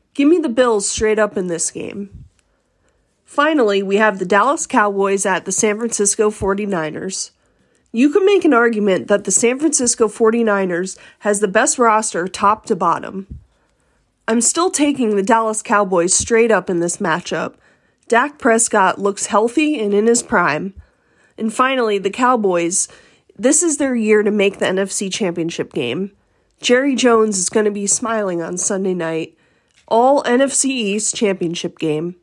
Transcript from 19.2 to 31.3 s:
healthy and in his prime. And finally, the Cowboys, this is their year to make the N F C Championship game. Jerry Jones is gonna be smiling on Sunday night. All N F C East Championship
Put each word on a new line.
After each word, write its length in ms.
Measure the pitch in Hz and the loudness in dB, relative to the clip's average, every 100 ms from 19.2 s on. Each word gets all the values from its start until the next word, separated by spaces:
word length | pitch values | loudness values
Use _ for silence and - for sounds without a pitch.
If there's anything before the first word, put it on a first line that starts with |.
| - | -2
healthy 540 | 208 233 311 302 294 | 0 0 0 0 0
and 140 | 208 | 0
in 140 | 202 226 | 2 4
his 140 | 240 | 2
prime. 520 | - 214 170 151 190 - - _ _ _ _ - | 2 0 2 0 -6 -12 -20 _ _ _ _ -8
And 160 | 220 | -4
finally, 420 | - 254 262 226 202 | 0 0 0 0 0
the 140 | 190 | -2
Cowboys, 760 | 196 247 254 202 175 170 185 - - _ _ _ - | 0 2 2 2 0 0 -2 -4 -10 _ _ _ -2
this 240 | 233 311 | 0 2
is 160 | 339 285 | 0 0
their 160 | 277 | -2
year 280 | 247 214 214 | 0 2 2
to 80 | 208 | 2
make 280 | 208 196 190 | 0 0 0
the 80 | - | -2
N 120 | 190 | -2
F 120 | 196 | -2
C 180 | - 196 | -4 -6
Championship 640 | 185 190 170 165 165 139 | -4 -4 -4 -6 -6 -8
game. 400 | - 120 131 196 - _ _ _ _ | -6 -4 -4 -8 -12 _ _ _ _
Jerry 360 | - 247 277 247 | 0 2 2 0
Jones 420 | 247 226 220 190 | 2 4 2 0
is 100 | 180 | -2
gonna 220 | 226 208 | 0 0
be 160 | 208 202 | -2 -2
smiling 560 | - 233 226 196 175 | -2 -2 -4 -2 -4
on 160 | 165 180 | -6 -6
Sunday 360 | - 196 190 | -4 -2 -2
night. 440 | 185 160 160 160 _ _ _ _ _ - | -2 -4 -4 -6 _ _ _ _ _ -2
All 340 | 226 254 285 - | 2 4 4 2
N 160 | 247 | 2
F 100 | 269 | 2
C 180 | - 269 262 208 | 0 -2 -2 -2
East 220 | 208 - - | -2 -4 -2
Championship 640 | 208 | -2